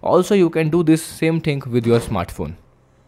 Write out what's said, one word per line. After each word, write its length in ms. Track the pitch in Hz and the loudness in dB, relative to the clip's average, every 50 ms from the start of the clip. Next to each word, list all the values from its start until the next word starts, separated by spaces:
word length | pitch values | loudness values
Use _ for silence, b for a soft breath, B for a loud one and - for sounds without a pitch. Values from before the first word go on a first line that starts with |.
Also, 320 | - - 123 175 185 - 214 | 0 2 2 2 2 2 2
you 160 | 202 175 165 | 2 2 2
can 180 | 165 165 160 156 | 2 0 -2 0
do 120 | 156 175 | 0 2
this 200 | 175 156 160 160 | 4 4 2 2
same 380 | - - - - 160 160 160 165 | 0 -8 -8 -4 -2 0 0 0
thing 220 | 160 160 143 139 135 | -2 -2 -4 -4 -6
with 200 | 127 117 123 110 | -2 -2 0 2
your 120 | 117 117 117 | 2 2 2
smartphone. 540 | - - 110 95 85 - - - 90 73 87 - _ _ _ _ _ _ _ _ _ | 0 -2 -4 -4 -4 -6 -6 -8 -8 -8 -8 -14 _ _ _ _ _ _ _ _ _